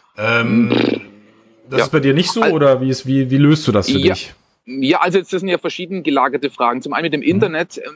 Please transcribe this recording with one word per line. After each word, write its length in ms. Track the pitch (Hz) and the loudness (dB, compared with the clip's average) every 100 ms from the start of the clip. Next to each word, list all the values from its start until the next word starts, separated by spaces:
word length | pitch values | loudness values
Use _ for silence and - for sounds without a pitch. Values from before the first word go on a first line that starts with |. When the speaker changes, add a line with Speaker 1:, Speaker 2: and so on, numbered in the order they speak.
| _ - | _ -4
Speaker 1:
Ähm, 500 | 107 117 113 113 117 | 0 2 2 2 2
Speaker 2:
Mhm. 320 | - - - - - _ _ _ _ 123 | 2 0 -2 -8 -20 _ _ _ _ -4
Speaker 1:
das 80 | 131 | -2
Speaker 2:
Ja. 60 | - | 0
Speaker 1:
ist 40 | |
bei 80 | 156 | 2
dir 120 | 135 | 2
nicht 180 | 143 175 | 2 0
so 120 | 226 | 0
Speaker 2:
Al- 100 | 208 | 0
Speaker 1:
oder 300 | 160 139 127 | 4 4 4
wie 80 | 131 | 0
ist, 160 | 131 131 | -4 -2
wie, 240 | 135 131 | -2 0
wie 80 | 135 | 4
löst 280 | 143 156 131 | 4 4 2
du 60 | |
das 140 | 104 - | 0 0
für 100 | 95 | 0
Speaker 2:
Ja. 140 | 185 | 0
Speaker 1:
dich? 220 | - - - _ _ - | 0 -8 -20 _ _ -12
Speaker 2:
Ja, 300 | 131 135 - | -4 0 0
also 160 | 180 190 | 2 0
jetzt, 160 | - | -2
das 80 | 185 | -6
sind 80 | 190 | -2
ja 80 | 175 | -2
verschieden 460 | 165 - 175 185 | -4 -8 -8 -6
gelagerte 480 | 160 139 131 131 139 | -2 0 0 -2 -6
Fragen. 320 | - 120 127 | -2 -2 -2
Zum 100 | 143 | -4
einen 120 | 139 | -4
mit 100 | 165 | -4
dem 80 | 147 | -2
Speaker 1:
Mhm. 40 | 143 | 0
Speaker 2:
Internet. 520 | 190 202 160 175 - | 0 0 -2 -8 -10
Äh, 60 | - | -12